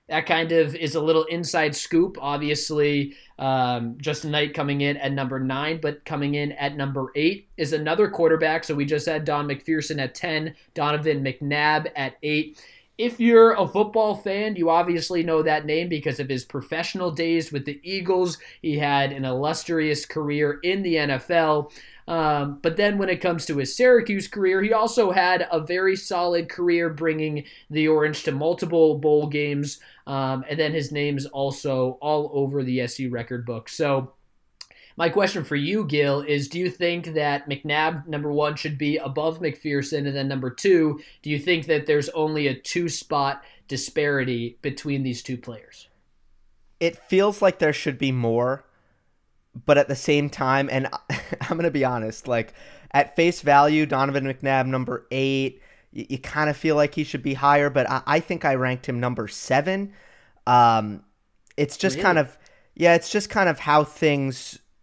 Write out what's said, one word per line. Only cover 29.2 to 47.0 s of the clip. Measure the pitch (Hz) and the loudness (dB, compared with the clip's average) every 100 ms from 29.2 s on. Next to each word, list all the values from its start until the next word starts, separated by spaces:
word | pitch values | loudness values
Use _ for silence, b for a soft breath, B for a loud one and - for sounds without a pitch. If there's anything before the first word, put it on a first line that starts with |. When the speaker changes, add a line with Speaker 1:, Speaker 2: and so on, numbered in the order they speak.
| 147 | 2
Speaker 1:
games. | 147 147 143 143 - b b - | -2 -2 -2 -4 -8 b b -8
Um, | 135 135 131 143 | -4 -2 -4 -4
and | 151 | -2
then | 151 | 0
his | 160 139 | -2 -4
name's | 151 147 143 139 | -2 -2 -2 -6
also | 139 139 139 147 131 127 127 | -4 -4 -4 -2 0 0 -2
all | 147 151 151 | -2 0 0
over | 147 139 143 | -2 -2 -2
the | 127 127 | -2 -2
S | 120 - | -2 -4
U | 127 | -6
record | 120 113 123 | -6 -6 -8
book. | 120 117 - | -8 -10 -10
So | - 147 135 131 _ _ _ _ _ - b b - | -4 0 0 -2 _ _ _ _ _ -20 b b -2
my | 170 | 0
question | 208 196 196 | 2 0 -2
for | 139 143 | -4 -4
you, | 147 208 | -2 -2
Gil, | 160 147 143 139 | 0 2 2 0
is | 147 143 139 | 0 -2 -2
do | 170 | -4
you | 180 | -4
think | 180 175 175 170 | -2 -2 -2 -4
that | 156 147 143 - | -2 -2 -2 -4
McNabb, | 139 151 151 160 160 160 | -8 -2 0 0 -2 -6
number | 151 147 | -6 -2
one, | 147 147 | 0 -2
should | 151 160 143 | -2 -6 -4
be | 147 151 | -2 -2
above | 139 139 160 160 | -4 -4 -4 -4
McPherson? | 165 - 151 143 139 156 143 | -6 -6 -4 -4 -2 -4 -4
And | |
then | 139 135 | -4 -4
number | 135 127 | -4 -6
two, | - 202 180 156 143 B B | -2 4 4 4 -2 B B
do | 147 | -6
you | 147 | -4
think | 160 165 156 | 0 -2 0
that | 151 147 | 0 2
there's | 147 143 | 0 0
only | 160 156 151 143 | -2 -2 0 -2
a | |
two-spot | 123 - 175 170 - - 147 139 139 b b - | -4 -4 -4 -2 -4 -4 -2 0 -4 b b -10
disparity | 131 - - 147 143 127 120 117 - | -8 -6 -2 0 0 -2 -4 -6 -8
between | 143 139 147 139 | -8 -8 -4 -4
these | 131 117 | -4 -6
two | - 123 | -8 -10
players? | - 110 - - - _ _ _ _ _ _ _ _ _ | -10 -18 -20 -20 -20 _ _ _ _ _ _ _ _ _
Speaker 2:
It | 170 | -2
feels | 165 | -2